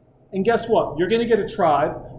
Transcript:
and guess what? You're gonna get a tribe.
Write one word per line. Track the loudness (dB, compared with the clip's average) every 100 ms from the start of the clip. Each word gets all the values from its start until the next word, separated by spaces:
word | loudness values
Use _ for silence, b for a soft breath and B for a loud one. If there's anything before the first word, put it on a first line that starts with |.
| _ _ _
and | -2 0
guess | 0 2
what? | 0 0 -2
You're | 0
gonna | 0 2
get | 0
a | 0
tribe. | 0 2 2 0 -4 -14